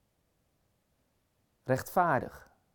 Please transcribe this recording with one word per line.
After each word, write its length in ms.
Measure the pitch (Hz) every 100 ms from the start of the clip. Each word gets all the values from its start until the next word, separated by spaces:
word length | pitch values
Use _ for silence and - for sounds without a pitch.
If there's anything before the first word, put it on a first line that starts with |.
| _ _ _ _ _ _ _ _ _ _ _ _ _ _ _ _
Rechtvaardig. 840 | - 127 - 190 175 131 - - - _ _